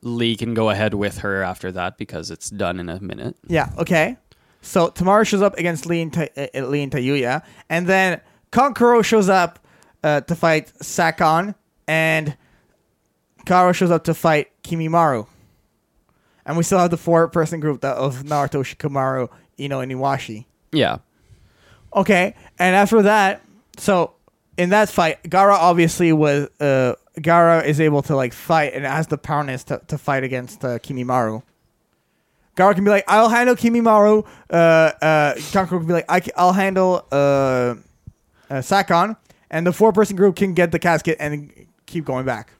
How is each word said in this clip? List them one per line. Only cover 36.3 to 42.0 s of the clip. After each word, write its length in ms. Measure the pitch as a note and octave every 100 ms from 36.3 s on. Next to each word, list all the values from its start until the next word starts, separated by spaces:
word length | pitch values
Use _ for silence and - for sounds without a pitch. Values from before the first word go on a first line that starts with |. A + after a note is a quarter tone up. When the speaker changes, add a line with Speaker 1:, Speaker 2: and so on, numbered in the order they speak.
| -
Speaker 2:
I'll 160 | F3+
handle, 540 | F#3 G3 F#3+ F#3 F3+ -
uh, 640 | C#3 C#3+ C#3 C3+ B2+ B2 A#2 _ _ - _ _ _ _
uh, 100 | C#3
Sakon." 560 | C3 G3 F#3+ E3+ G3 A3 _ _ _
And 160 | D#3 E3+
the 60 |
four-person 440 | F3 A3 G3 G#3+ G3
group 200 | G3+ F3
can 160 | G3
get 180 | E3+ F3
the 80 | E3
casket 380 | F3 D#3+ - D#3
and 320 | D3+ D3 D3 _ - _ -
keep 180 | F3